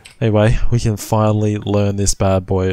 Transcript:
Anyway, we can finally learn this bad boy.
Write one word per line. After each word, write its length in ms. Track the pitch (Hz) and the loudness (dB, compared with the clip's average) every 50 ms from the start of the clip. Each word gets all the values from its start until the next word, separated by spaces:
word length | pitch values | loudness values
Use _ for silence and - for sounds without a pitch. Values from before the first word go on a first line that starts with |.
| - - - _ | -20 -20 -10 _
Anyway, 400 | 117 113 104 107 104 110 - - - - 120 | -2 0 2 4 4 4 2 2 2 2 2
we 80 | 117 | 2
can 160 | - 120 107 | 0 -2 -4
finally 640 | 101 - - - 107 107 107 107 107 107 107 104 104 | -4 -4 -4 -2 0 2 2 0 0 0 -2 -2 -4
learn 380 | 107 104 101 101 104 101 98 | -4 -2 -2 0 0 0 -2
this 180 | 98 101 98 - | -2 -2 -4 -2
bad 320 | - 104 95 95 95 92 | -2 0 0 0 0 -2
boy. 260 | - 98 95 95 95 | -2 -2 -2 -2 -2